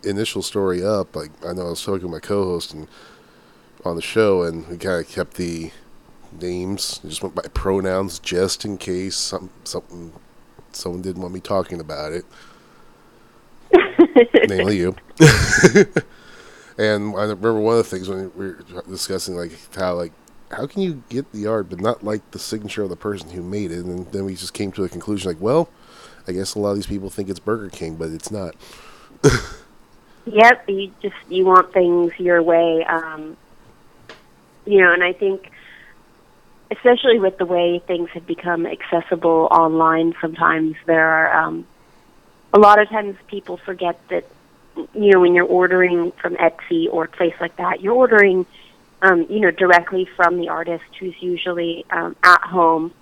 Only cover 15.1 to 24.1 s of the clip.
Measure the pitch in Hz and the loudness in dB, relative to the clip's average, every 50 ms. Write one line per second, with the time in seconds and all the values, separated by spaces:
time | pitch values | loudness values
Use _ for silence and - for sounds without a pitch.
15.1 | - - 160 147 - - - - - - - 180 - 202 196 - - 165 - - | 4 6 8 8 8 6 0 0 2 4 4 6 6 6 4 4 0 -6 -6 -6
16.1 | - - - - - - - - - - - - - - 107 107 107 104 104 107 | -20 -20 -20 -20 -20 -20 -20 -20 -20 -20 -20 -20 -6 -2 0 0 0 0 -2 -4
17.1 | 101 92 104 107 107 92 98 117 113 107 107 113 117 117 110 - - 92 92 92 | -4 -4 -4 -4 -4 -2 -2 0 0 2 2 2 2 2 2 0 -4 -10 -8 -8
18.1 | 98 95 95 92 82 90 98 95 87 - - - 87 90 - - 95 90 - - | -8 -8 -8 -10 -10 -10 -10 -10 -10 -14 -20 -18 -16 -16 -14 -14 -12 -10 -8 -6
19.1 | 95 92 - - 90 87 85 85 80 - - - - 95 92 90 87 87 87 85 | -6 -6 -6 -8 -8 -8 -8 -10 -12 -18 -20 -18 -8 -4 -4 -2 -2 -4 -6 -8
20.1 | - _ _ _ - - - - - - 123 147 - 196 196 185 156 135 120 _ | -10 _ _ _ -20 -20 -18 -16 -10 -10 -10 -8 -6 -4 -4 -4 -6 -8 -12 _
21.1 | 113 127 139 - - 107 104 107 113 110 98 87 92 87 95 117 120 - - 104 | -8 -8 -8 -8 -10 -8 -6 -4 -4 -4 -4 -6 -10 -6 -4 -4 -4 -4 -6 -6
22.1 | 107 107 _ _ - - - - 110 110 107 107 - - 104 95 87 82 - 107 | -6 -6 _ _ -16 -14 -10 -10 -10 -10 -10 -10 -8 -6 -6 -6 -8 -8 -8 -8
23.1 | 101 95 80 80 85 92 87 90 98 104 104 87 82 87 87 90 87 90 90 - | -8 -8 -12 -14 -14 -12 -10 -8 -8 -8 -6 -6 -8 -8 -8 -8 -10 -10 -10 -10